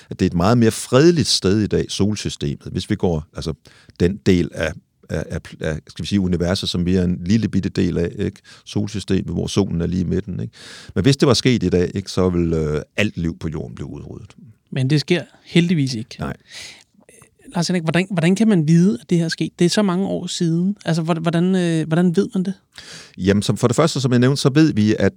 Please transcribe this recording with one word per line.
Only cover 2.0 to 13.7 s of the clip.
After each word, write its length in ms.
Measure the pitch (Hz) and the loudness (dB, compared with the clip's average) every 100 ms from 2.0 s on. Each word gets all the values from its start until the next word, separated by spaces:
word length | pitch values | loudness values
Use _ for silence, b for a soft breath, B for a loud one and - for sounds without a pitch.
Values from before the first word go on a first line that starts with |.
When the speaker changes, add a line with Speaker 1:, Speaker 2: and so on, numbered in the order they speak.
| 101 107 - - 73 - - | -2 -2 -6 -6 -6 -6 -8
Speaker 1:
Hvis 180 | 90 - | -8 -4
vi 40 | |
går, 300 | 107 98 80 73 - | -2 0 -2 -6 -10
altså, 160 | 80 69 - b b - | -10 -10 -14 b b 0
den 160 | 87 101 - | 0 0 2
del 240 | 90 80 | 2 2
af, 180 | - 80 - _ _ - | -4 -6 -6 _ _ -8
af, 160 | 85 - | -8 -6
af, 100 | 82 - - | -10 -12 -8
af, 180 | 82 76 - | -6 -6 -10
skal 140 | - | -12
vi 40 | 85 | -2
sige, 140 | 101 | 0
universet, 480 | 92 85 85 95 92 | 0 0 0 -2 -4
som 180 | 90 87 | -4 0
vi 100 | 92 | 0
er 80 | |
en 140 | 87 90 | 0 -2
lille 240 | 87 113 101 | 0 0 0
bitte 200 | 98 90 | -2 -2
del 300 | - 92 80 | -2 -2 0
af, 140 | 87 - | -4 -4
ikke? 200 | 92 - B B | -8 -8 B B
Solsystemet, 600 | - 107 104 101 - 95 - | -8 -6 -4 -6 -2 -2 -2
hvor 120 | 87 87 | -4 -2
solen 340 | - 98 85 | -2 -2 -2
er 60 | 85 | -2
lige 140 | 90 | -2
i 40 | |
midten, 360 | - 90 - 92 | -2 -4 -6 -8
ikke? 120 | 113 B B B B | -10 B B B B
Men 80 | - | 0
hvis 120 | 110 139 | 2 4
det 120 | 156 | 4
var 60 | |
sket 280 | 113 131 117 | 4 2 2
i 60 | 90 | 2
dag, 220 | 90 90 | 2 0
ikke, 160 | 101 92 | -4 -6
så 180 | - 92 | 0 0
ville, 280 | 87 85 82 | 2 0 0
øh, 260 | 76 76 - - | -2 -4 -6 -4
alt 200 | 104 95 | -4 -2
liv 200 | 82 67 | -6 -6
på 100 | 85 | -8
jorden 260 | 76 62 | -8 -10